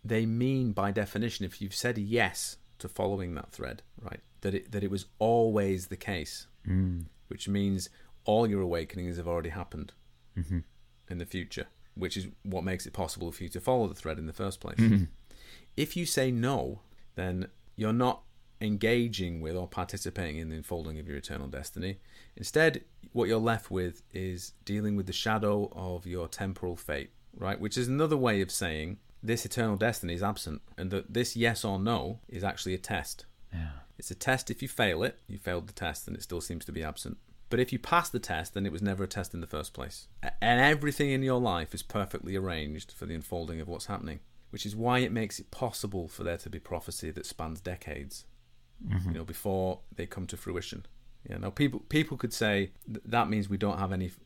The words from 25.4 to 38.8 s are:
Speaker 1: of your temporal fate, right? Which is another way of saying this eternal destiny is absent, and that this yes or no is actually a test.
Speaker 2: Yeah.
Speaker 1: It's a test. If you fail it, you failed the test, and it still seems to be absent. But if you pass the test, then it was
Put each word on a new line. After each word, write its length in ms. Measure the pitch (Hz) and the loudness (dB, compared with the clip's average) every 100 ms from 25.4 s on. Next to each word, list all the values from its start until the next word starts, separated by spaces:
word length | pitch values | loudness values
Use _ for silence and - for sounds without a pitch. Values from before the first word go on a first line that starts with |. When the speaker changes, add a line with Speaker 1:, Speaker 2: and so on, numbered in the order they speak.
| 104 104 98 - | 4 2 0 -4
Speaker 1:
of 320 | 92 90 90 | -4 -4 -4
your 200 | 87 82 | -4 -4
temporal 480 | - 98 95 90 85 | -4 -4 -2 -4 -4
fate, 360 | - 71 67 - - - | -4 -4 -6 -14 -20 -6
right? 220 | 95 101 | -4 -2
Which 180 | 104 127 | 0 0
is 100 | 123 | 2
another 300 | 135 156 151 | 2 4 4
way 240 | 123 101 | 4 4
of 80 | 92 | 2
saying 480 | - 90 78 78 98 - - | 0 0 -2 -4 -6 -12 -8
this 240 | 110 117 - | 0 0 0
eternal 300 | - 113 101 | 0 2 4
destiny 380 | 113 107 87 | 2 2 -2
is 100 | 87 | 0
absent, 380 | 101 104 - 76 - - | 0 0 -6 -8 -10 -6
and 140 | 92 | -2
that 220 | 95 - | -2 0
this 220 | 110 120 113 | 0 0 2
yes 280 | 117 110 107 | 2 2 0
or 120 | 98 | 2
no 400 | 104 113 69 110 - | 2 2 0 -6 -10
is 140 | - | -4
actually 300 | 95 - 92 | -2 -2 -2
a 40 | 92 | -4
test. 460 | - 98 - - - - - | -2 -4 -4 -10 -14 -18 -8
Speaker 2:
Yeah. 160 | 85 80 69 - - | -6 -4 -8 -14 -14
Speaker 1:
It's 140 | - | -10
a 40 | 92 | -2
test. 340 | - 131 - | 2 2 0
If 120 | 113 | -6
you 60 | 135 | -4
fail 360 | - 107 82 | 2 4 4
it, 160 | 127 - - | 0 -2 -12
you 100 | 98 | -8
failed 300 | - 87 90 | -2 -2 -4
the 60 | |
test, 340 | - 82 - - | -4 -4 -4 -8
and 80 | 82 | -10
it 80 | |
still 180 | - 87 | -6 -6
seems 240 | - 82 - | -4 -6 -6
to 60 | |
be 120 | 76 | -6
absent. 340 | 78 - - - - - - | -6 -6 -10 -10 -14 -18 0
But 100 | 120 | 2
if 120 | 127 | 2
you 60 | 123 | 0
pass 300 | - 170 165 | 4 4 4
the 100 | 120 | -4
test, 340 | - 82 85 | -2 -4 -2
then 120 | 98 98 | -2 -2
it 60 | |
was 100 | 80 | 0